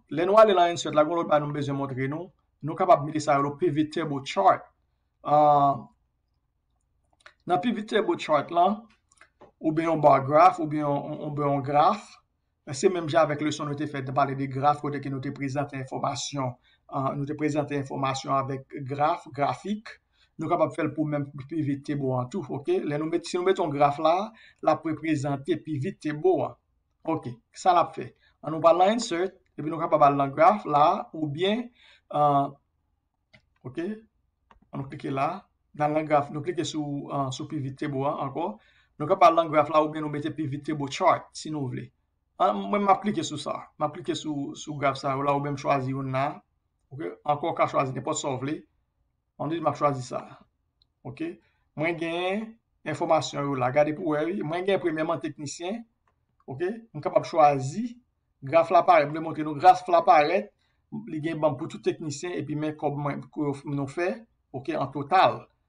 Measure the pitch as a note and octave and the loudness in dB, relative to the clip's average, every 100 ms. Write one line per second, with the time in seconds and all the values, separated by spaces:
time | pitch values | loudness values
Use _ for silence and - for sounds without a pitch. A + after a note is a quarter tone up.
0 | - C#3+ F3+ G#3+ A3 F#3 E3+ F3 D#3 D3+ | -8 -2 4 8 8 8 4 0 0 2
1 | D3+ E3+ E3 D3+ D3 D3 C#3 C#3 C3+ B2+ | 2 2 2 0 0 -4 -4 -4 -4 -4
2 | C3+ D#3 F#3+ _ _ _ C#3+ E3+ F3+ D#3 | -4 -6 -10 _ _ _ -6 0 4 4
3 | D3 D3+ D3+ C#3+ C#3+ C#3+ F3+ C#3+ D3+ F3 | 4 -4 2 2 0 0 -2 0 -2 -2
4 | D#3 C#3 C#3 G3 F#3+ - - _ _ _ | -4 -6 -6 2 4 4 -2 _ _ _
5 | _ _ D#3 D3+ D3+ C#3+ C#3+ - - _ | _ _ 2 4 6 6 4 0 -8 _
6 | _ _ _ _ _ _ _ _ _ _ | _ _ _ _ _ _ _ _ _ _
7 | _ _ - _ - F3+ A#3+ G3+ G#3 G#3 | _ _ -20 _ -2 0 0 -2 0 0
8 | F3 E3 - D3 C#3 E3+ F#3 G#3+ - _ | 0 -2 2 0 2 4 4 2 -8 _
9 | _ _ _ _ - - D#3+ D#3 E3 D#3 | _ _ _ _ -20 -6 -2 0 0 4
10 | D3 C3+ C3 D3+ F3+ F3+ D3+ D3+ D3 C#3+ | 6 6 6 6 6 6 -4 -2 -2 -2
11 | - D3+ D#3 C#3+ C#3+ C#3 B2+ D3 E3+ G#3 | -4 -8 -8 -4 -2 -2 2 4 4 2
12 | - - _ _ _ _ - C3+ F#3+ F3+ | -6 -20 _ _ _ _ -12 0 0 0
13 | D#3+ E3 D3 D3 D3+ D3 D3 C#3+ D3+ C#3 | 0 2 2 0 -4 -4 -6 -6 -6 -6
14 | C3 C3+ C3+ C3+ C3+ C3 C#3+ D3 D3 C#3+ | -4 0 0 -2 -6 0 0 0 -2 -6
15 | C#3 C3+ C#3 C#3 C#3 C#3 C3+ C3+ C3 C3 | -6 -8 -8 -8 -6 -4 -6 -6 -8 -4
16 | C3+ C#3 - C#3 B2+ B2 _ _ - D3 | -4 -4 -6 -4 -4 -6 _ _ -10 -4
17 | C3+ C#3+ C#3 D3+ D3+ D3+ C3+ C#3+ C3+ C#3 | -4 -4 -6 -2 -2 0 -2 -4 -4 -4
18 | C3+ C3 D3 C3+ B2+ C3+ - D3+ C3 C#3+ | -4 -4 -2 -2 -2 -6 -8 -10 -6 0
19 | D3+ F3+ D#3+ C#3+ C3+ B2+ F#3+ G#3+ - - | 0 0 -6 -2 -2 -2 -6 -8 -10 -20
20 | _ _ _ - D#3+ E3+ D3+ C#3+ D#3 D#3 | _ _ _ -8 -2 0 0 0 -4 -2
21 | D3+ D3 C#3+ C#3 - E3 C#3 C#3 C#3+ C#3+ | -2 -2 -4 -10 -8 -4 -2 -4 -4 -4
22 | C3 B2+ B2 G3 C#3+ C#3 - F#3 D#3 D3 | -2 -2 -4 -6 -8 -6 -2 -2 -2 -4
23 | D#3+ E3+ - F3+ F#3 F#3+ E3 C#3+ C#3+ C#3+ | -2 -4 -2 -2 2 2 0 2 2 4
24 | D#3 F3+ A3 - - _ D#3+ D3+ E3 D3+ | 2 2 -2 -10 -20 _ 0 0 -2 -4
25 | D#3+ C#3 C#3+ C3+ - D3+ D#3 C#3+ C3+ - | -2 -2 -2 -4 -4 -4 -4 -6 -6 -6
26 | D3+ D3+ F#3 D3+ A#2+ - _ _ _ _ | -8 0 2 2 0 -8 _ _ _ _
27 | - D#3+ B2 - _ - F#3 F3 D#3 - | -4 -4 -6 -14 _ -2 4 4 2 -2
28 | B2 _ _ _ D3 D#3+ E3 E3 F#3+ A#3+ | -14 _ _ _ -8 2 4 6 4 2
29 | - E3+ F#3+ - _ - D3+ E3 E3 D#3 | -2 -2 -4 -6 _ -10 -8 -4 0 6
30 | C#3+ C#3 C#3 C#3+ E3+ G#3 D3+ C#3+ D#3 G#3 | 6 4 0 4 4 4 2 4 4 2
31 | - E3 D#3 C#3+ F#3+ A#3 A#3 _ _ _ | -4 -6 -6 -2 0 0 -4 _ _ _
32 | - D3 D3 C#3+ C#3 - _ _ _ _ | -6 2 4 4 0 -6 _ _ _ _
33 | _ _ _ _ _ _ B2+ D3 F3+ G#3+ | _ _ _ _ _ _ -14 -8 -8 -8
34 | A3 _ _ _ _ _ _ C#3 C#3 D3+ | -14 _ _ _ _ _ _ -12 -10 -10
35 | D3+ C3+ D3 G3 - _ _ - D3+ D3+ | -6 -2 -2 -4 -14 _ _ -2 0 0
36 | D#3 D3 C#3 D3+ C#3 E3+ D3 D#3 D3 C#3+ | 2 2 0 -6 -6 -4 -4 -6 -6 -6
37 | - D3 C3+ C3 D3+ D#3 C3 C#3 D3 C3+ | -6 -4 -4 -6 -8 -8 -8 -6 -6 -4
38 | C#3 E3 C#3 C#3 F3+ G#3+ _ _ _ - | -4 -4 -6 -6 -6 -8 _ _ _ -6
39 | D3+ F#3 E3+ E3 E3 D3+ D3+ D#3 D3+ D#3 | 0 6 6 6 2 2 2 2 2 -2
40 | D3+ D3 D#3 D#3 C#3+ C#3 D#3+ D3 C3+ - | -6 -6 -6 -6 -8 -8 -6 -6 -6 0
41 | F3 A#2+ - - D#3+ D3+ B2+ B2+ B2 _ | 2 2 -2 -14 -10 -6 -6 -8 -14 _
42 | _ _ _ - F#3+ G#3 G3 G3+ G3+ F#3 | _ _ _ -2 0 0 -2 0 2 2
43 | G#3 E3 - D3 - - - - D3+ - | 0 -4 -6 -8 -8 -10 -12 -6 -6 -6
44 | - D#3 D#3 C#3+ C#3 - - D3 C#3 C3+ | -6 -6 -6 -6 -8 -10 -12 -2 -2 0
45 | C#3+ C3+ C#3+ C#3+ D3 C#3 D3 C#3 C3 C3+ | -4 -2 0 0 -2 -4 -2 0 -2 -4
46 | C3+ C3 C#3+ - _ _ _ _ _ C3+ | -4 -2 -2 -6 _ _ _ _ _ -12
47 | F3 - D3 D3 E3 - D3+ D3 C3 C3 | -10 -6 -2 -2 -2 0 0 0 -2 -4
48 | D#3 D3+ D3 B2 C#3 D#3+ - _ _ _ | -6 -4 -4 -4 -4 -6 -10 _ _ _
49 | _ _ _ - D3 E3 D3+ - D3 C3 | _ _ _ -8 -6 -2 -2 2 0 0
50 | - C#3+ - - _ _ _ _ _ _ | -6 -10 -10 -20 _ _ _ _ _ _
51 | - B2+ E3 - _ _ _ - E3 D#3+ | -14 -8 -10 -10 _ _ _ -6 -4 -2
52 | E3 E3+ F#3 G#3 A3+ - _ _ D#3 D3 | -4 -4 -2 -4 -6 -14 _ _ -8 -4
53 | E3 D#3 - C#3+ C#3+ C3+ B2+ C#3+ D3+ D3+ | 2 2 0 -4 -4 -2 0 2 2 0
54 | F3 D3+ D#3+ G3+ D3 F3 F#3+ F#3+ E3+ D#3 | -2 -2 -2 -4 -6 -4 0 0 0 -2
55 | D#3+ D#3+ D#3 D3 C#3+ - F3 - - _ | -2 -2 -6 -10 -12 -10 -8 -8 -12 _
56 | _ _ _ _ - C3 F3+ A3+ - D3+ | _ _ _ _ -12 -6 -6 -6 -12 -8
57 | E3+ D#3+ C#3+ E3+ D3 C#3 C3 F#3 B3 - | 0 0 0 4 6 4 -2 -4 -6 -8
58 | _ _ _ _ C3+ E3 E3 F3+ F3 E3+ | _ _ _ _ 0 2 6 4 6 6
59 | C#3+ D#3+ D#3+ D3 D3+ C#3+ F3+ - - E3+ | 4 -2 -6 -6 -6 6 8 8 6 4
60 | F3+ D#3+ D3 G3 G#3 _ _ _ - - | 8 6 6 2 -2 _ _ _ -14 -12
61 | - D#3 D#3 D#3 D3+ C3 D#3+ - F#3+ - | -10 -6 -6 0 0 0 -8 -6 -4 -4
62 | D#3 - F3+ F3 C3+ D3 D#3 D3+ D3 C#3+ | -6 -10 -8 -8 -6 -6 -6 -4 -6 -4
63 | D3 C#3+ - D#3 C#3+ C3+ - C#3+ C#3 - | -6 -6 -10 -6 -4 -6 -6 -6 -6 -4
64 | - A3+ - _ _ B2+ E3 D3+ C3+ D3 | -4 -4 -12 _ _ -12 -6 -6 -6 -6
65 | C#3+ F#3 C#3+ A#2+ - _ | 0 4 4 2 -10 _